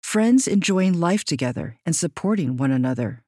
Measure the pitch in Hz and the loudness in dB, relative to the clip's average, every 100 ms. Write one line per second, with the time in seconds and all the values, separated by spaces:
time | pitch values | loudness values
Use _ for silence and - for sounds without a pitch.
0 | - 214 220 254 - 202 185 190 185 175 | -2 0 4 4 4 0 2 2 2 2
1 | 170 208 - 139 123 - - 117 - 160 | 2 0 -2 -4 -2 -4 -8 -8 -4 -2
2 | 165 - 190 214 139 127 135 131 127 127 | -4 -4 -2 -2 -2 -2 0 0 0 -2
3 | 117 123 | -4 -6